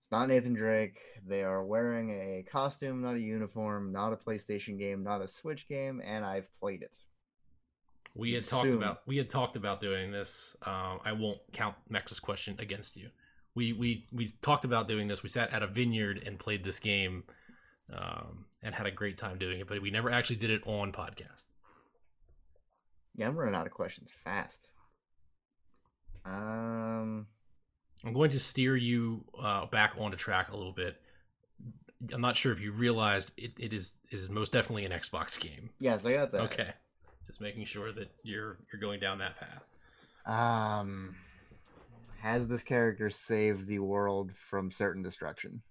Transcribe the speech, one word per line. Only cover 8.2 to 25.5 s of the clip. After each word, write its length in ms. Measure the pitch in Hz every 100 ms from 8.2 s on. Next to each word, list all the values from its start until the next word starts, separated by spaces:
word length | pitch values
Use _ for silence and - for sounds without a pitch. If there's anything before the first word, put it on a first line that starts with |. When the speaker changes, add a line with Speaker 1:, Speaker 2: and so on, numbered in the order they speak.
| 117
Speaker 2:
had 140 | 120 117
talked 180 | 131 127
Speaker 1:
Soon. 120 | 120
Speaker 2:
about, 240 | 107 98 -
we 120 | 135
had 120 | 131
talked 260 | 135 123 117
about 240 | 101 98
doing 320 | 101 95 95
this. 460 | 101 98 - - - -
Um, 360 | 95 92 92 110
I 60 |
won't 260 | 107 107 101 -
count 240 | - 107 98 -
Max's 320 | 104 - -
question 360 | - 98 - 101
against 400 | 104 98 104 -
you. 120 | 104 _ _ - -
We, 200 | - 117
we, 340 | 113 120 113 -
we 180 | 123 110 -
talked 240 | - 147 127
about 220 | 117 110
doing 180 | 107 104
this. 140 | 101
We 80 | 98
sat 240 | 123 117
at 80 | 120
a 60 | 101
vineyard 560 | 101 123 113 104 101 -
and 140 | 98
played 240 | - 104
this 160 | 92 -
game, 460 | 110 101 95 92 - - - - _ _ - 50
um, 500 | 50 50 50 - - _
and 100 | 110
had 140 | - 104
a 40 |
great 260 | 92 104 95
time 200 | 101 92
doing 220 | 92 92
it, 80 | 95
but 120 | 104
we 80 | 98
never 180 | 104 120
actually 280 | 120 117 113
did 120 | 110
it 140 | 107 -
on 260 | 107 101
podcast. 540 | - - - - - - _ - - _ _ - _ - - - - _ _ _ - _ -
Speaker 1:
Yeah, 120 | 110
I'm 80 | 156
running 180 | 127
out 140 | 95 82
of 40 |
questions 380 | - 90 - - -
fast. 460 | - 98 - - - - - _ _ _ - _ _